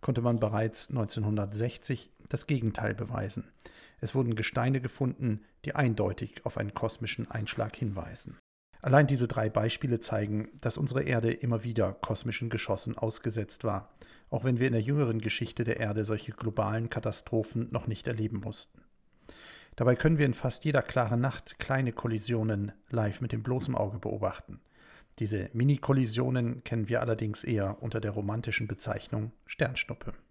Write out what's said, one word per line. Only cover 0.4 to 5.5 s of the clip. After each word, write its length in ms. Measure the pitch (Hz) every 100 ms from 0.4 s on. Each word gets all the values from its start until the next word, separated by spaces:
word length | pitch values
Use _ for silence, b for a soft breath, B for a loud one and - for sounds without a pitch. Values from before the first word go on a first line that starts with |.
| 110 104 110 - -
neunzehnhundertsechzig 1200 | 131 104 - 107 107 101 107 117 - - 131 - _ -
das 180 | 135 -
Gegenteil 480 | 139 113 - 110
beweisen. 500 | 104 104 120 98 - - _ B B B B
Es 140 | 113
wurden 220 | 131 120 110
Gesteine 440 | 110 - 117 135
gefunden, 600 | 123 - 131 - 117 107 B